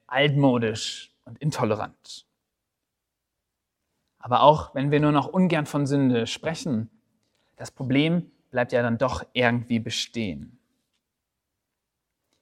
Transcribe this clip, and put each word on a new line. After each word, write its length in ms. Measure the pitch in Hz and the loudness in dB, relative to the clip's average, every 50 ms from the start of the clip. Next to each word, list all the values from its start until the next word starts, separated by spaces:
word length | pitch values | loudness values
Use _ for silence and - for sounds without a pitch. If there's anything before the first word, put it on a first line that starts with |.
| _ | _
altmodisch 1040 | - 127 131 143 147 135 143 139 135 123 120 113 110 107 110 - - - - - - _ _ _ | -6 -2 0 0 2 2 4 4 4 2 2 0 -2 -4 -4 -8 -10 -10 -12 -16 -20 _ _ _
und 140 | - 117 - | -20 -18 -6
intolerant. 880 | 139 156 - - 127 110 107 107 101 - - _ _ - - - - _ _ _ _ _ _ _ _ _ _ _ _ _ _ _ _ _ _ _ _ _ _ _ _ _ _ _ _ _ _ _ _ _ _ _ _ _ _ _ | -6 -6 -4 -2 -2 -2 -2 -2 -4 -10 -12 _ _ -20 -20 -20 -20 _ _ _ _ _ _ _ _ _ _ _ _ _ _ _ _ _ _ _ _ _ _ _ _ _ _ _ _ _ _ _ _ _ _ _ _ _ _ _
Aber 220 | - 120 123 113 | -4 -2 2 6
auch 340 | 120 143 156 151 - - - | 6 6 6 6 0 -6 -6
wenn 160 | 131 135 143 | -4 -2 0
wir 80 | 147 147 | 2 2
nur 100 | 151 147 | 4 4
noch 160 | 151 143 135 | 2 2 0
ungern 400 | - - 185 185 175 165 156 147 | 0 0 0 2 2 2 0 -2
von 220 | - - 147 143 131 | -2 -2 -2 -2 0
Sünde 400 | 143 143 139 127 123 117 113 113 | 2 2 2 2 2 0 -2 -4
sprechen, 600 | - - - 156 165 - - 170 127 110 110 110 _ _ _ _ _ _ _ _ _ _ _ _ _ | -8 -8 -6 -8 -8 -6 -6 -4 -4 -4 -4 -8 _ _ _ _ _ _ _ _ _ _ _ _ _
das 160 | _ 120 - | _ -18 -18
Problem 580 | - _ 139 127 127 139 151 160 170 175 170 - _ _ _ _ | -12 _ -4 0 0 2 2 2 0 0 -2 -6 _ _ _ _
bleibt 200 | - 123 123 123 | -2 -2 -2 0
ja 100 | 127 120 | 0 0
dann 160 | 120 120 117 | 2 0 0
doch 280 | 113 135 127 - - - - | 0 0 -2 -2 -6 -10 -6
irgendwie 480 | _ 123 123 117 120 123 117 - 117 113 | _ 2 2 2 2 0 -2 -2 -4 -2
bestehen. 800 | 113 123 - - - - - 120 113 98 78 69 78 - - _ _ _ _ _ _ _ _ _ _ _ _ _ _ _ _ _ _ _ _ _ _ _ _ _ _ _ _ _ _ _ _ _ _ _ _ _ | -2 -4 -8 -8 -8 -8 -8 -6 -6 -6 -8 -10 -14 -18 -20 _ _ _ _ _ _ _ _ _ _ _ _ _ _ _ _ _ _ _ _ _ _ _ _ _ _ _ _ _ _ _ _ _ _ _ _ _